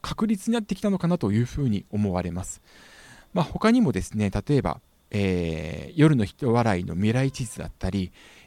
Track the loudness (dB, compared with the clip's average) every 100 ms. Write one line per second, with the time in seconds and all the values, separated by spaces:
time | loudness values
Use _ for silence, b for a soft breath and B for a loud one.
0 | -8 -2 0 0 0 -2 -2 -2 0 0
1 | 2 0 2 2 0 0 0 0 -2 -2
2 | 0 0 -2 -4 -8 -12 B B B B
3 | B B B -2 -2 0 2 4 2 0
4 | -2 -2 0 -2 0 0 0 -4 _ _
5 | _ -2 0 0 0 -4 -6 -10 -6 4
6 | 4 4 0 -2 0 2 2 0 -2 0
7 | 0 2 -2 -4 -10 -10 -12 -8 -4 -2
8 | -4 B B B